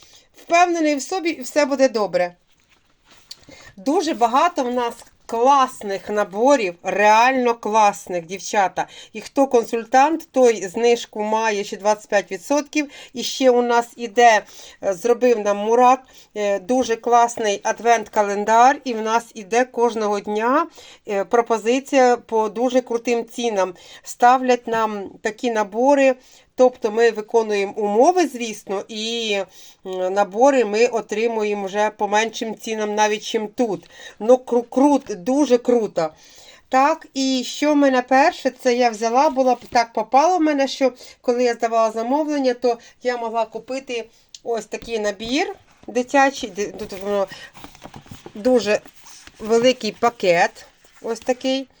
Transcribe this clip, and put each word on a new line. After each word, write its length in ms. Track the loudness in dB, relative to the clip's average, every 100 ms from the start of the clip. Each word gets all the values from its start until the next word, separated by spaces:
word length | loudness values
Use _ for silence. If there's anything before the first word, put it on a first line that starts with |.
| _ -20 _ _
впевнений 520 | -2 2 2 2 0 -2
в 60 |
собі, 280 | -4 -6 -4
і 120 | -6
все 240 | -4 -2 0
буде 240 | 2 2
добре. 460 | 2 -2 -2 -4 -6 _ _ _ _ _ _ _ _ -20 -20 -20 -20 -20 -8
Дуже 360 | -2 -2 -2
багато 500 | 0 0 2 2 0
в 100 | -4
нас 200 | -2 -4 -8 -16 _ -8
класних 840 | 0 4 4 2 -2 -8 -8 -4
наборів, 680 | -4 -4 0 2 4 0 -6
реально 720 | -4 2 4 4 4 2 0 -2
класних, 720 | -2 2 2 0 -6 -8 -8
дівчата. 600 | -12 -4 0 0 -2 -8 -12 -20
І 80 | -16
хто 260 | -6 0 2
консультант, 800 | 2 0 -4 0 2 2 0 -4
той 360 | 2 2 2 -4
знижку 560 | -2 0 0 -2 -8
має 400 | -4 -2 -2 -4
ще 140 | -6 -4
двадцять 320 | -2 -2 -2
п'ять 220 | -2 -2
відсотків. 580 | -8 -4 -2 -2 -4 -6 -10 -16
І 100 | -10
ще 260 | -8 0 4
у 120 | 4
нас 260 | 2 0 -2 -6
іде, 460 | -4 4 6 4 0 -14 -20 -8
е, 100 | -6
зробив 460 | -2 0 2 2 2
нам 180 | 0 -2
Мурат, 420 | 0 4 4 4 -2 -20 _ -6
е, 240 | -2 -2
дуже 360 | -2 -2 0 -4
класний 680 | 2 2 2 0 -4 -2
адвент-календар. 1120 | -4 -2 0 0 0 -2 -2 -2 2 6 6 4
І 100 | -4
в 80 | -6
нас 240 | -4 -4 -4
іде 320 | -14 -4 -2 -2
кожного 540 | 0 -2 -2 -4 -4
дня, 480 | -4 -4 0 0 -2 -8 -20 -18 -6
е, 160 | -6
пропозиція 920 | 0 0 0 -2 0 -2 0 2 4 2
по 320 | -2 -2 -2
дуже 320 | -2 -2 0
крутим 440 | -2 -4 -2 -4 -4
цінам. 480 | -6 -4 -2 -2 -6 -20 -20
Ставлять 640 | -18 2 4 4 2 0 0
нам 420 | -2 -2 -4 -12 -10
такі 300 | -8 -4 -4
набори, 640 | -2 -4 0 2 4 4 0 _ _ _ 2
тобто 360 | 2 2 -4
ми 200 | 2 2
виконуємо 640 | 2 -2 -2 0 -2 -2 -4
умови, 520 | 0 4 4 4 0
звісно, 560 | -4 -8 -10 -8 -8 -8
і, 500 | -8 -6 -4 -4 -4 -6 -12 -20 _ -10
м, 280 | -6 -2
набори 520 | -2 -2 2 4 4 2
ми 220 | 2 0
отримуємо 800 | 0 -6 -4 -2 -2 -4 -4 -4
вже 240 | -2 -2
по 180 | -2 -2
меншим 480 | 0 -2 -4 -10 -8
цінам, 400 | -8 -6 -4 0
навіть 280 | 0 -2
чим 240 | -4 -6 -4
тут. 420 | -4 -4 -4 -10 -20 -20 -4
Ну, 160 | 2 2
кру-, 300 | 2 -4 -2
крут-, 460 | 2 2 2 -2 -8
дуже 420 | -2 0 2 2
круто. 520 | 2 0 0 -4 -6 -6 _ -20 -20 -20 _
Так, 380 | 0 2 0 -6
і 300 | -6 -2 -2 -6
що 280 | -4 0
в 20 | 2
мене 260 | 2 2
перше, 500 | 2 2 2 0 -4 -4
це 120 | 0 2
я 140 | 0
взяла, 400 | 0 -2 2 2
була 260 | 2 0 -2
б, 40 | -2
так 220 | -2 -2
попало 440 | -4 0 2 2 2
в 40 |
мене, 260 | 0 0 -2
що 260 | 0 -2 -2 -14 -8
коли 220 | -4 0
я 100 | 0
здавала 380 | 0 -2 0 0
замовлення, 600 | -2 -2 -2 -2 -2 -2
то 240 | 0 -2 -2 -8 _
я 140 | -6 -4
могла 280 | -4 -4 -6
купити 640 | -8 -10 -10 -8 -10 -10 _ _ -14
ось 220 | -8 -8 -8
такий 340 | -12 -8 -6
набір 560 | -4 -6 -4 -4 -4 -8 _ _ -8
дитячий, 640 | -6 0 2 2 0 -10
ди-, 220 | -8 -8
тут 220 | -8 -12 -10
воно 240 | -4 -2 -4 -8 -20 -20 -20 -20 -20 -20 -20 -20 -20 -6
дуже 460 | 0 2 2 -4 -6 _ -20 -20 -20 -12
великий 520 | -2 2 2 0 -4
пакет, 720 | -2 -2 0 2 2 2 -2 -20 _ _ _
ось 180 | -10 -6
такий. 480 | -6 -4 -2 -4 -6 _